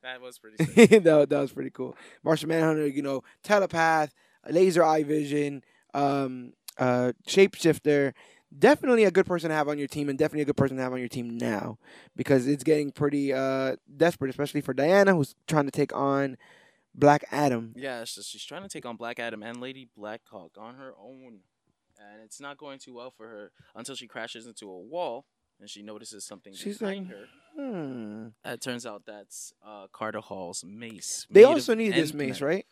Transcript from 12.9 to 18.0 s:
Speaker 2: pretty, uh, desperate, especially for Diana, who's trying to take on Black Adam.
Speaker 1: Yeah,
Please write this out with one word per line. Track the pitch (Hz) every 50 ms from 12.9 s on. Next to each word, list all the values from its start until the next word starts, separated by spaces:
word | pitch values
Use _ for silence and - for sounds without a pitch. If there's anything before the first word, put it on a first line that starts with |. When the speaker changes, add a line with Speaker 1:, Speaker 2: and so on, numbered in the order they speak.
Speaker 2:
pretty, | - - 147 143 143 143 139 139 131
uh, | 131 135 135 135 135 135 131 131 - _ _ 143
desperate, | 139 160 175 175 - 139 131
especially | 131 - 147 143 - 147
for | - - 123
Diana, | 127 139 160 190 202 196 196 190
who's | 165 139 - - _ _
trying | - 160 151 143
to | 139
take | - 156 143 - -
on | - 139 139 139 139 139 135 127 _ _ _ - _ _ _ _ _ _ _ _
Black | - 143 147 147 147 - -
Adam. | - 139 147 139 123 117 113 113 113
Speaker 1:
Yeah, | 120 135 135 127 117